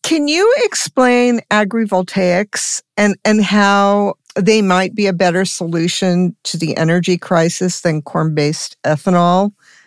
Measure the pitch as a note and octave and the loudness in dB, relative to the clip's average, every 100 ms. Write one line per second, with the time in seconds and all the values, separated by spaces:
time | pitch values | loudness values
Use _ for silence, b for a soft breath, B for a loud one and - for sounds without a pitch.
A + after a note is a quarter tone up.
0 | - D#4+ D4 D#4+ G#4+ C5+ A#4+ - - - | -2 -2 0 2 2 2 0 -4 -6 0
1 | B3+ B3 B3 A#3 - G#3+ G#3 A3+ G#3+ F#3+ | 2 4 2 0 -2 -2 0 -2 -2 -2
2 | F#3 - F3+ F3 G#3 F3 - - _ - | -2 -2 0 0 -2 -6 -6 -8 _ -2
3 | G#3 G3 - G#3+ F#3+ G#3 G3+ G3+ G3+ G3+ | 0 0 0 0 2 2 4 4 2 2
4 | G3+ - _ - G3 A3 G3 F3+ F#3 - | -2 -4 _ -2 2 2 2 0 0 0
5 | G3+ F3 F3+ F3 F#3+ - E3+ E3 E3+ - | -2 2 0 0 -2 -4 -6 -2 -2 -2
6 | F#3+ F3+ F3+ - - E3+ D#3+ - D#3+ F3 | 0 2 0 -2 -10 -6 -4 -2 0 0
7 | F3 F3+ - F3 E3 - F#3 - F3 D#3 | 0 -2 0 0 0 0 -4 -2 -2 -4
8 | D3 D#3+ D#3+ D3+ D3 D#3 - - - D3+ | -4 -4 -2 0 -2 -2 -10 -8 -4 -2
9 | - F3+ F3 F3+ G3+ - b b | 0 2 4 2 0 -4 b b